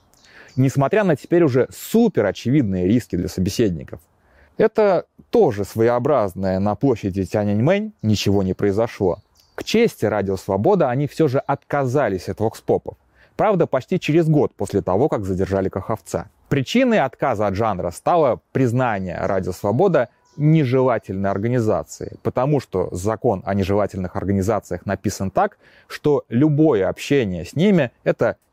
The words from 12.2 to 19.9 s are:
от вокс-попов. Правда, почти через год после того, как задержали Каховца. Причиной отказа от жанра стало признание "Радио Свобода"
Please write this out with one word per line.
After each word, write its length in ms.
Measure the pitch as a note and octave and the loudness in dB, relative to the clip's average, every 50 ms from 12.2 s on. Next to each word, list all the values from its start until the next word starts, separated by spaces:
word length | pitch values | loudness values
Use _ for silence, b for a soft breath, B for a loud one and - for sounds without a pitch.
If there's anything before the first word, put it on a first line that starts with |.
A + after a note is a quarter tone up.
| - | -6
от 140 | - F#2+ - | -8 -6 -4
вокс-попов. 560 | G#2+ A2 - - - - A2 - - - - - _ b b b b b b | -4 -4 -4 -4 -2 -2 -2 -2 -2 -6 -16 -16 _ b b b b b b
Правда, 300 | - E3+ G#3+ G3+ E3+ D#3 | 0 0 2 2 2 0
почти 340 | - - C3 - - F#3 F3 | 0 -2 -4 -2 -2 -4 -2
через 260 | - - D3 E3+ E3 | 0 0 2 2 2
год 260 | D#3 D3+ D3+ A2+ - _ | 4 2 2 2 0 _
после 280 | - G2+ - - G2 | -6 -6 -2 -2 -2
того, 260 | E2+ F#2 F2+ G2+ C#3 | 0 0 0 0 0
как 160 | D#3+ D#3+ A#2+ G2 | 0 -2 -2 -4
задержали 460 | F#2+ F#2+ F2+ F#2+ F2 G2 G2 F#2+ F#2+ | -4 -4 -2 -2 0 0 0 -2 -2
Каховца. 600 | - G2 - - A2+ - - - - F2 - - _ _ _ - | -4 -6 -6 -6 -8 -8 -8 -8 -8 -8 -8 -10 _ _ _ -4
Причиной 500 | C#3 C#3 B2+ - - A#3+ C4+ B3 A3+ F#3+ | -2 -2 -2 0 0 0 2 2 2 2
отказа 480 | C#3 C3 - - D#3 C#3+ A#2 G2 G#2+ | 0 -2 -2 -2 -2 -2 0 0 -2
от 80 | G#2 F#2+ | -2 0
жанра 360 | G2 A#2 A2 F#2+ F2 F2+ F2 | 0 -2 -2 -2 -4 -6 -6
стало 500 | - - - - F3 E3+ D3+ B2+ G#2+ D#2+ - _ | -8 -4 -2 0 2 2 2 2 0 -2 -6 _
признание 680 | - C3+ C3+ A#2+ A2+ B2+ B2+ A#2+ G#2+ G2 F#2 F2+ - | -2 0 0 0 0 0 0 -2 -2 -4 -6 -8 -6
"Радио 360 | A2+ A#2 G2 G2 F#2+ F2+ F#2 F2 | -4 -4 -2 -2 -2 -4 -4 -6
Свобода" 560 | - - G2+ G#2+ C3+ G3 G3 | -4 -2 -2 2 2 2 2